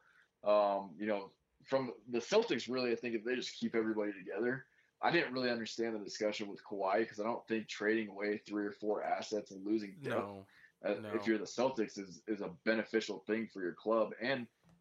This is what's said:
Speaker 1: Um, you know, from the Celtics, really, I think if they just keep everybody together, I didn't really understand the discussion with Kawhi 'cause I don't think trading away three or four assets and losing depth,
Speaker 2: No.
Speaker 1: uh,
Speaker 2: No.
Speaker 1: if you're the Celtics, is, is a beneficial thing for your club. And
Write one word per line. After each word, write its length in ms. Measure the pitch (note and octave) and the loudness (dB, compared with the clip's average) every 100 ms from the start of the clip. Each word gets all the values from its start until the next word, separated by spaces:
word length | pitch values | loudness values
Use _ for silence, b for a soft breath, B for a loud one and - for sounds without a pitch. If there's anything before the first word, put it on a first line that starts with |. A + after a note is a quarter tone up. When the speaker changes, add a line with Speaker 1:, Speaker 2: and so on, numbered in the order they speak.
| b b b _ | b b b _
Speaker 1:
Um, 480 | G2+ G#2 G2+ G2 F#2+ D#2+ | 4 6 6 2 -2 -4
you 80 | G#2+ | 0
know, 240 | G2+ F#2+ - _ _ - | 0 -2 -14 _ _ -2
from 280 | C3+ B2+ - B2+ | 0 0 -6 -4
the 100 | A#2+ | -4
Celtics, 500 | - G#3 A#3 B2+ A2+ | 2 4 4 0 0
really, 220 | B2+ B2 | 0 2
I 40 | A2+ | 0
think 200 | B2 A2+ | 0 -2
if 80 | |
they 120 | A2 B2+ | 0 -2
just 200 | - - | -2 -4
keep 180 | A2+ A2+ | 0 2
everybody 380 | A2 G#2+ G#2 | 2 0 -2
together, 520 | G2 F2+ G2+ B2 C3+ b b b _ | -4 -6 -2 0 0 b b b _
I 100 | A#2 | 2
didn't 220 | E3+ C3 | 2 2
really 160 | B2+ B2+ | 0 0
understand 460 | A#2 A2 - A#2 A2 | 0 -4 -2 -2 -2
the 40 | |
discussion 480 | F#2+ - G#2+ G#2 G#2 | -6 -2 0 0 -6
with 160 | F2+ | -10
Kawhi 440 | - G2+ F#2+ G#2 A2 | -10 -4 2 2 2
'cause 120 | G#2 | -2
I 40 | |
don't 240 | G#2+ A#2 - | -2 -4 -2
think 200 | A2+ G#2+ | -4 -2
trading 420 | - G#2+ A2 G#2 | 0 2 2 0
away 280 | G2 G#2 G#2 | -2 -2 -2
three 260 | - G#2 G2+ | -2 -2 -2
or 60 | |
four 320 | G#2 G#2 G2+ | -2 -2 0
assets 480 | D#2+ F#2+ - G#2+ G2 | 0 -2 -2 -4 -4
and 120 | F#2+ G2 | -8 0
losing 300 | A2 G2+ F#2+ | 0 0 -8
depth, 140 | C3+ A2+ | -4 -2
Speaker 2:
No. 280 | G2+ G2 G2 B B _ | -4 -8 -14 B B _
Speaker 1:
uh, 100 | F#2+ G#2+ | -2 -2
Speaker 2:
No. 140 | G#2+ | -2
Speaker 1:
if 140 | G#2+ G#2 | 0 2
you're 100 | A2 | 2
the 80 | G#2+ | 0
Celtics, 520 | - C3 B2 G#2 - | 0 2 2 -2 -4
is, 220 | G2 E2+ - | -10 -10 -6
is 140 | G2+ | -4
a 80 | G#2 - A2+ | -4 -2 2
beneficial 540 | A2 G#2 A2+ A2 F#2+ - | 2 2 0 0 -4 -2
thing 200 | A2 A2 | -2 -2
for 140 | G2 | -4
your 120 | F2 | -4
club. 400 | - G#2+ A2+ G#2 G#2+ | -2 2 4 2 0
And 260 | A#2+ C3 A#2+ _ _ _ | -2 -2 -4 _ _ _